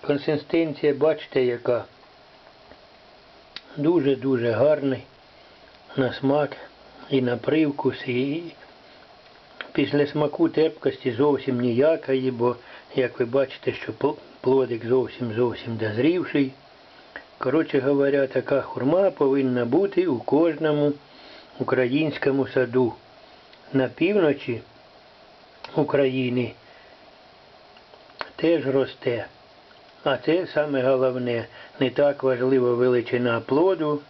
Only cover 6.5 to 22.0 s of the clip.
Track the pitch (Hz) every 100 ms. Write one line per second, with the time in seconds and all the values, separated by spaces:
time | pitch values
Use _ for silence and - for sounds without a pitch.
6.5 | - - - - - - 139 123 120 -
7.5 | 151 151 139 131 123 135 123 139 156 170
8.5 | - - - - - - - - - -
9.5 | - - - 139 147 143 151 151 - 165
10.5 | 156 156 151 139 131 131 113 147 135 135
11.5 | 123 123 117 147 160 - 135 131 120 120
12.5 | 120 - - - - 123 - 120 131 135
13.5 | - - - - - 139 160 - - -
14.5 | 135 127 117 113 131 117 - 123 107 120
15.5 | 107 - 113 107 104 143 180 156 147 135
16.5 | - - - - - - - - - 131
17.5 | 147 156 143 127 143 139 143 135 143 -
18.5 | 139 - - 131 175 196 - 139 139 135
19.5 | 123 117 123 196 185 180 123 - 143 170
20.5 | 147 156 147 147 143 - - - - -
21.5 | - 120 127 123 139